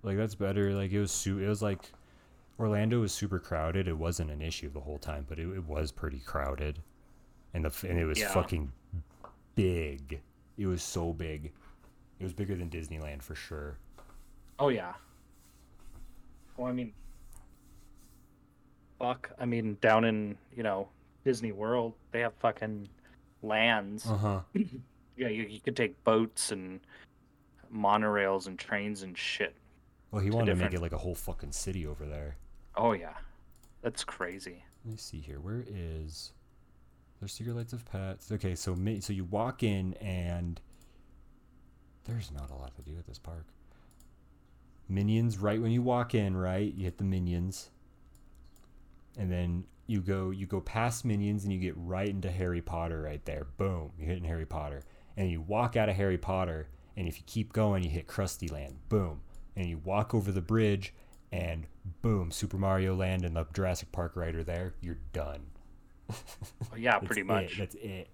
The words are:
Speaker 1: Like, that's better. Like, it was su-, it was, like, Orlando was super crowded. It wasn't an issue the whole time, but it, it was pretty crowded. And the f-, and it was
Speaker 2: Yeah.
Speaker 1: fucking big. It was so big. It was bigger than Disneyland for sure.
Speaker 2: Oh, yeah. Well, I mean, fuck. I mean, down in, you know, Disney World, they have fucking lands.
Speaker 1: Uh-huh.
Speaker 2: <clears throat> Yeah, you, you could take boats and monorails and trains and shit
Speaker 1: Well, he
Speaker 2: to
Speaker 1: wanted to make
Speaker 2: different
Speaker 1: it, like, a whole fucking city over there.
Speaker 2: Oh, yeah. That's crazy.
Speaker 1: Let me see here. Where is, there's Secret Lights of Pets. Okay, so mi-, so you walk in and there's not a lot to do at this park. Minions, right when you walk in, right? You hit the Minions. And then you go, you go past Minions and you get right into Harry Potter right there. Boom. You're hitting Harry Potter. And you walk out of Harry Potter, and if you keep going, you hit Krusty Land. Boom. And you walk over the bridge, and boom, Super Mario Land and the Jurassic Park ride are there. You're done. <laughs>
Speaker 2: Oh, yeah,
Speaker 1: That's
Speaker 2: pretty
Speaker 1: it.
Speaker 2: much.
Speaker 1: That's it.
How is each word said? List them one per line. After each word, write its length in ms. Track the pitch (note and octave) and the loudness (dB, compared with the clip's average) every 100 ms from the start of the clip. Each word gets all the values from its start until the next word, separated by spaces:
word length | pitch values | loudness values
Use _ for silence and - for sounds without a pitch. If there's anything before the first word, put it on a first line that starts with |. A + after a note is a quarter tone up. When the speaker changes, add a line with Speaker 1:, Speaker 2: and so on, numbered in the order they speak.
Speaker 1:
Like, 120 | G#2 G2 | 0 2
that's 180 | A2 G2+ | 0 0
better. 380 | G2 G2 G2+ | 2 4 4
Like, 180 | G2 G2 | 2 2
it 80 | G2+ | 2
was 120 | G2+ | 2
su-, 280 | - G2 G2 | 0 0 0
it 80 | G2 | 2
was, 140 | G#2 | 2
like, 300 | G#2 F#2+ - - - - - - - - | 2 -2 -6 -20 -20 -20 -20 -20 -20 -2
Orlando 420 | A2+ G#2 A2 A#2+ | 2 4 4 4
was 100 | G#2 | 2
super 280 | - G2+ F2+ | 0 0 0
crowded. 480 | - D#2+ D#2+ F2+ F2+ | 0 0 2 2 2
It 100 | D#2+ | 0
wasn't 340 | E2 F2 D#2 | 0 0 -2
an 100 | D2 | -2
issue 280 | D#2 - C#2+ | -4 -4 -6
the 100 | D2 | -8
whole 180 | C#2+ D2 | -6 -8
time, 260 | - D2 C#2 | -6 -6 -6
but 120 | D#2 | -6
it, 80 | E2 | -4
it 160 | F#2+ D#2+ | -4 -4
was 260 | D2+ D2+ | -2 -2
pretty 280 | - D2+ C2 | -2 -6 -6
crowded. 640 | - - C#2 C#2 D2 D2 - - - - - - - | -4 -2 -2 -2 -2 -4 -12 -20 -20 -20 -20 -20 -6
And 120 | E2+ D#2 | 0 0
the 40 | |
f-, 140 | - | -2
and 140 | F2+ E2+ | 0 2
it 60 | D#2+ | 4
was 140 | D#2 | 2
Speaker 2:
Yeah. 120 | G#2 | 4
Speaker 1:
fucking 400 | F#2+ F2 E2+ C#2+ - - E2+ - - - - - - | 2 2 0 -2 -8 -8 -8 -8 -16 -20 -20 -4 2
big. 680 | F#2 F2 D2+ C#2 C#2 D2 - _ - - | 4 4 -2 -6 -8 -10 -10 _ -18 -4
It 100 | G2 | 0
was 160 | F2 | 0
so 280 | - F2+ E2+ | -2 -2 -2
big. 400 | D#2+ E2 D2+ D2+ - - - - - - - | -2 -4 -6 -8 -12 -20 -20 -20 -20 -20 -8
It 40 | |
was 100 | F#2+ | -8
bigger 220 | E2 G2 F#2 | -4 -2 -2
than 140 | F2 | -2
Disneyland 540 | E2 D#2 D#2+ D2+ C#2+ | -6 -6 -6 -6 -8
for 120 | - D2+ | -10 -12
sure. 420 | - D#2 D2 D2 - - - - - - - - | -8 -8 -8 -10 -16 -20 -20 -20 -20 -20 -20 2
Speaker 2:
Oh, 120 | C#3+ | 2
yeah. 240 | A#2 F3 - - - - - - - - - - - - - - - - - | 2 -2 -12 -18 -20 -20 -20 -20 -20 -20 -18 -18 -16 -16 -16 -20 -20 -16 -6
Well, 120 | B2+ | -2
I 40 | |
mean, 220 | B2 A#2 - - - - - - - - - - - - - - - - _ - - - - | -2 -4 -10 -18 -18 -18 -18 -20 -20 -20 -20 -20 -20 -20 -20 -20 -20 -20 _ -20 -20 -20 -4
fuck. 320 | B2 B2+ - - | -2 -2 -6 -4
I 60 | B2 | 0
mean, 320 | A#2 A2 G#2 | 0 0 6
down 240 | A2+ A2 A2+ | 8 10 8
in, 320 | G#2+ G#2 G#2 - A#2+ | 4 -2 -6 -12 -4
you 80 | |
know, 240 | A2 G2 G2 - - - C3+ | 0 0 -4 -10 -20 -2 0
Disney 260 | A#2 A2+ | 2 -2
World, 420 | G2+ A2 B2 A#2 A2 - | -2 2 2 0 -4 -4
they 80 | A#2 | 0
have 120 | A#2 - | 0 2
fucking 520 | A#2 A2 A2 G#2 G2+ - - - - _ | 0 2 -4 -4 -8 -16 -20 -20 -20 _
lands. 680 | G#2+ G#2+ A#2 A2 G2+ G#2+ A2+ | 0 6 6 6 2 -4 0
Speaker 1:
Uh-huh. 340 | G#2 G#2 G2 F2 | 2 2 0 0
Speaker 2:
<clears throat> 60 | G3 G3 B2+ - - - - | 0 0 -2 -14 -20 -20 -4
Yeah, 100 | B2 | -2
you, 160 | G#2+ | 0
you 160 | G#2 G#2+ | -4 -4
could 160 | - A#2+ | -4 2
take 260 | A2 - - | 0 2 6
boats 480 | A2 A2+ - - | 6 4 0 -2
and 260 | G2 F#2 F#2 - - - _ _ _ _ - - A2+ | -4 -6 -10 -14 -20 -20 _ _ _ _ -20 -10 2
monorails 720 | G2+ G#2 G#2+ G#2 G2 G2 F#2+ | 6 6 6 4 4 2 -2
and 100 | F2+ | -10
trains 460 | - G#2 G#2 G2+ | -4 -2 -2 -6
and 140 | F#2+ F2 | -8 -6
shit 360 | - - F#2+ - - - - _ - | -4 0 -2 -4 -20 -20 -20 _ -6
Speaker 1:
Well, 100 | G#2+ | 0
he 80 | G2 | 2
Speaker 2:
to 60 | A2+ | 4
Speaker 1:
wanted 80 | A2 | 4
to 100 | F2+ | 4
make 160 | F2+ | 2
Speaker 2:
different 40 | F2+ | 2
Speaker 1:
it, 60 | |
like, 100 | E2+ | -2
a 40 | - | -2
whole 160 | F2+ | -2
fucking 380 | E2+ - F2 D2 | -4 -6 -6 -6
city 340 | - - F#2 D2+ | -4 -4 -4 -4
over 200 | D2 D2 | -6 -8
there. 320 | D2 D2 C#2+ - - - - | -6 -8 -10 -14 -20 -6 2
Speaker 2:
Oh, 160 | A#2 | 4
yeah. 220 | G2 E2 - - - - - - - | 2 -4 -12 -14 -16 -20 -20 -20 -6
That's 240 | A#2+ - - | -6 -4 -6
crazy. 580 | - F2+ F#2+ F#2 F2 - - A2+ | -4 -6 -6 -12 -14 -20 -14 -12
Speaker 1:
Let 60 | |
me 60 | A2 | -10
see 220 | - D#2+ | -10 -10
here. 220 | C#2+ C#2+ | -8 -8
Where 240 | E2+ A#2 A#2 | -6 -6 -6
is, 640 | G2 E2+ D#2+ D#2 D#2 - - - - - - - - - - | -6 -6 -6 -8 -10 -14 -16 -20 -20 -20 -20 -20 -20 -20 -12
there's 140 | G2+ | -10
Secret 200 | - A2+ | -6 -6
Lights 200 | A#2 A#2 | -4 -6
of 100 | B2 A#2 | -8 -6
Pets. 400 | F#2+ F#2+ F#2+ - | -6 -4 -6 -4
Okay, 240 | G#2+ F#2+ F2 | -2 0 0
so 200 | - F2+ | 0 0
mi-, 260 | G2+ G#2+ | 0 0
so 100 | G2+ | -2
you 140 | G2 F2 | -2 0
walk 360 | G2+ A#2+ - | 2 0 2
in 320 | A2+ G2 F#2 - | 2 4 0 -2
and 680 | G#2 F#2 F2 F2 F2 E2+ - - - - - - - - - - - - - - - | -2 -2 0 0 -2 -4 -10 -20 -20 -20 -20 -20 -20 -20 -20 -20 -20 -20 -20 -16 -6
there's 260 | A#2 D#2 | -6 -6
not 180 | C#2+ C2 | -8 -8
a 60 | C2+ | -10
lot 180 | C2 - | -12 -12
to 40 | |
do 160 | D2 D#2+ | -12 -12
at 80 | E2+ | -12
this 140 | - | -14
park. 260 | - E2+ D#2 - - - - - - - - - - - - - - | -12 -12 -14 -20 -20 -20 -20 -20 -20 -20 -20 -20 -20 -20 -20 -20 -2
Minions, 500 | F#2+ G#2 A2+ A#2 G2 | 2 4 6 4 2
right 240 | G#2 A2 | 2 4
when 100 | A2+ | 4
you 100 | A#2+ | 4
walk 340 | B2 B2 A#2+ A#2 | 4 2 4 2
in, 220 | G2+ F#2 | 2 2
right? 360 | F#2 F#2 G#2 | 2 2 0
You 120 | F#2 F#2 | -2 -4
hit 120 | - | 0
the 60 | |
Minions. 680 | G2 F#2 F2 F2 F#2 - - - - - - - - - - - - - - - - - | 0 2 2 0 0 -4 -14 -20 -20 -20 -20 -20 -20 -20 -20 -20 -20 -20 -20 -20 -16 -4
And 120 | F#2 | 0
then 360 | F2 F2 F2 - - - | 2 2 0 -4 -14 -2
you 140 | G#2+ | 0
go, 300 | F2+ F#2+ F#2+ | 2 0 0
you 160 | F#2+ F#2 | -2 -2
go 160 | G2 | -2
past 420 | - A2 A#2+ A#2 | -2 0 0 0
Minions 400 | A#2+ G#2 G2+ G#2 | 0 2 2 0
and 80 | G2 | 0
you 80 | F#2+ | 0
get 140 | F2+ D#2 | 0 -2
right 320 | E2+ F#2 G2+ | -2 0 0
into 240 | G2 F#2 | 0 -2
Harry 300 | F#2 F2+ F2 | 0 0 0
Potter 400 | - E2+ E2 D#2+ | -2 -2 -2 -2
right 220 | D2+ D2 - | -4 -6 -6
there. 220 | D2 C2+ - | -6 -6 -2
Boom. 340 | F#2+ F2+ D2+ E2 | 0 0 -4 -6
You're 100 | D#2+ | -4
hitting 160 | F2+ | -2
Harry 220 | E2+ E2 D#2 | -2 -2 -2
Potter. 360 | D#2+ D2 C#2 - - - - | -4 -4 -8 -12 -20 -12 -2
And 120 | F#2+ | 0
you 120 | E2 | 0
walk 340 | D#2+ G#2+ A#2+ A2+ | 0 2 4 4
out 140 | G#2+ | 4
of 80 | G2 | 4
Harry 200 | G2 F2+ | 4 2
Potter, 520 | - F#2+ F#2 D#2 D#2 - - - | 2 0 0 -2 -8 -14 -12 -4
and 100 | F2 | -4
if 120 | - | -4
you 60 | - | -6
keep 240 | A2+ A2+ | -4 0
going, 320 | A2+ G#2+ G2 | 2 4 4
you 60 | E2+ | 2
hit 180 | D#2+ - | -2 -2
Krusty 420 | - F#2+ - E2+ | -2 -2 -2 -6
Land. 260 | D2 C#2+ C#2 - | -6 -8 -10 2
Boom. 320 | A2 F2+ C#2+ - - - - | 2 2 -4 -10 -14 -10 -4
And 80 | F2+ | -2
you 100 | D#2+ | -2
walk 360 | D2+ G2+ G#2+ A#2 | 0 2 4 2
over 160 | G2 | 2
the 80 | F#2+ | 0
bridge, 540 | E2 A2 G#2+ G2 F#2+ - - - - | 2 4 6 4 -2 -14 -20 -20 -6
and 380 | F#2 F2 D#2+ D2 - F#2+ - | -4 -2 -4 -6 -10 -10 -2
boom, 300 | A#2 G#2 E2+ | 2 2 2
Super 260 | - G2+ F#2+ | -2 -2 2
Mario 380 | G2 F#2+ F#2+ F#2+ | 4 4 4 2
Land 300 | F#2 F#2 F2+ | 2 2 0
and 100 | E2 | 0
the 100 | D#2+ | 0
Jurassic 380 | - F#2 G2 - | 0 0 0 -4
Park 240 | - E2+ F2+ | -4 -4 -2
ride 200 | E2 E2 | -2 -2
are 100 | D#2+ | -2
there. 300 | E2+ F#2 - | -2 -4 -6
You're 200 | F2 D2 C2+ | -6 -6 -6
done. 300 | D#2 D2 D2 C#2 - - - - - - | -4 -4 -6 -12 -16 -18 -20 -20 -20 -12
<laughs> 40 | - - - - - G#2 | -10 -10 -14 -14 -10 -8
Speaker 2:
Oh, 60 | A2 | 2
yeah, 160 | A#2+ | 6
Speaker 1:
That's 120 | G#2 F#2+ | 6 6
Speaker 2:
pretty 140 | G#2+ | 0
Speaker 1:
it. 60 | F#2+ | 4
Speaker 2:
much. 300 | F#2+ F2+ G#2 | 2 2 -2
Speaker 1:
That's 180 | G2 - | -4 -4
it. 320 | A2 F#2 F#2+ | -8 -8 -10